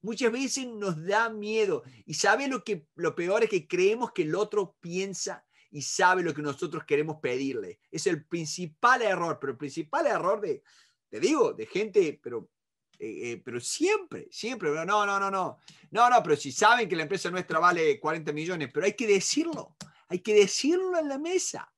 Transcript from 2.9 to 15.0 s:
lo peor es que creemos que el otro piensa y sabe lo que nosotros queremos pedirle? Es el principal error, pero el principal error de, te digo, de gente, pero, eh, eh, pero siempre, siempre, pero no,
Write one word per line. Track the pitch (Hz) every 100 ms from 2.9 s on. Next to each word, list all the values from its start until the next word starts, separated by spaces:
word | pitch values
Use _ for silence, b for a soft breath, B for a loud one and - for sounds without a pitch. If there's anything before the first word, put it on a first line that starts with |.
| -
lo | 170 -
peor | 175 202
es | 226
que | 202 151
creemos | 175 190 226 247
que | -
el | 156 170
otro | 208 208 190 _
piensa | 175 175 196 185 - 185 _ b b
y | 147
sabe | 135 - 185 185
lo | 170
que | 147
nosotros | 147 139 170 160
queremos | - 147 156 151
pedirle? | 131 127 135 123 92 87 _
Es | 165 190
el | 165 -
principal | 175 156 - 180 - 240 254
error, | 220 180 170 147
pero | 139
el | 120
principal | 147 160 156 294 302
error | 190 165 214
de, | 202 - b b b b _
te | 107
digo, | 175 302 180
de | - 110
gente, | 180 214 196 165 -
pero, | - 117 95 _ _ _ _ _
eh, | 110 95 120
eh, | 120
pero | - 120
siempre, | - - 349 427 370 196 -
siempre, | - 220 247 170
pero | 151
no, | 165 208